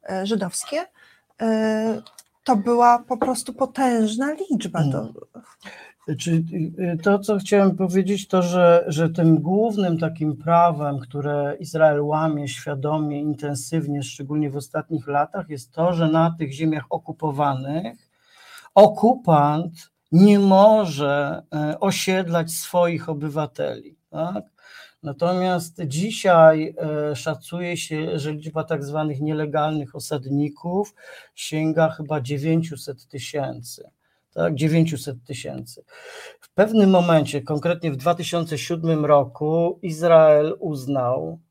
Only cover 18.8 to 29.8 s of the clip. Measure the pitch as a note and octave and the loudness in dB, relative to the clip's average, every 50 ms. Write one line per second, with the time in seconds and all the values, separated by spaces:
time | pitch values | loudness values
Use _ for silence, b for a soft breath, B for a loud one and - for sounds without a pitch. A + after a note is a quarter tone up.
18.8 | G#3 G#3 G#3 - - A3+ C4 B3+ - F3+ D#3+ D3 C#3+ C#3+ D3 D#3 E3+ E3 - - | 6 6 6 2 2 2 2 2 2 2 4 4 4 2 0 -2 -4 -6 -10 -16
19.8 | - _ _ _ _ _ D#3 E3 F#3+ G#3 G#3 G3+ G3+ G3 F#3+ F#3+ G3+ G#3+ G#3+ A3 | -20 _ _ _ _ _ 6 8 8 8 8 6 6 6 6 8 8 8 8 6
20.8 | G#3 F3 D3 C3+ D3 C#3 C#3+ C#3+ C#3+ C#3 - - - _ - D3+ D3+ D3+ D3+ - | 2 0 -2 -2 0 0 0 0 0 -2 -6 -8 -12 _ -6 -4 -4 -4 -4 -2
21.8 | - G3 E3+ - - - F#3+ F#3 F#3+ E3 E3 E3+ D#3+ E3 - - - - - F3+ | -2 -2 -2 -2 -2 -2 -2 -2 -2 0 -2 -2 -2 -2 -8 -10 -10 -4 0 0
22.8 | F3 E3+ E3+ D#3+ E3 - D#3 C#3+ D3 D#3 C#3+ D#3 D3+ C#3+ _ - D3 C#3 A#2 - | 2 2 0 -4 -6 -8 -8 -6 -8 -6 -4 -4 -6 -6 _ -6 -6 -6 -6 -10
23.8 | - D3+ D#3 _ _ _ - D#3 D#3+ E3+ F#3+ G#3 - _ _ B B B B B | -14 -20 _ _ _ _ -8 -8 -6 -6 -6 -10 -12 _ _ B B B B B
24.8 | B B B B - D3+ C3+ - E3+ F3 F3+ F3+ F3+ F#3 F3+ F3 E3+ - _ - | B B B B -12 -12 -6 -4 -2 -2 0 0 0 -2 -2 -2 -4 -8 _ -10
25.8 | F3 C#3 C3 D#3 F#3 A3 A3 - - G3 F3+ E3 D#3+ D#3+ D#3+ D#3 D#3 - - - | -10 -6 -4 -4 -4 -4 -4 -2 2 4 8 10 10 10 8 6 0 -6 -6 -8
26.8 | D#3 D#3 D3+ D3+ D3+ D3+ D3 B2+ - D#3+ D#3 D#3 - - E3+ F3 F3+ F3 F3 E3 | -6 -6 -4 -4 -4 -4 -6 -6 -6 -8 -8 -8 -10 -12 -10 -8 -8 -6 -6 -8
27.8 | - - D#3 D3+ D#3+ E3+ F3+ D#3+ C#3 D3+ D3+ D3+ D3+ D#3+ D3+ D#3+ D#3 D#3+ E3 C#3+ | -8 -6 -6 -6 -4 -4 -4 -4 -4 -6 -8 -8 -12 -8 -6 -6 -4 -4 -6 -6
28.8 | C#3+ C#3 D3 D#3 D#3 D#3 D3 C3 D3+ D3+ D#3 D3+ D3+ D3+ C#3+ D#3 D3 D#3 D#3 D3+ | -6 -6 -4 -4 -4 -4 -4 -4 -4 -4 -2 -4 -4 -4 -2 -2 -2 -2 -2 -4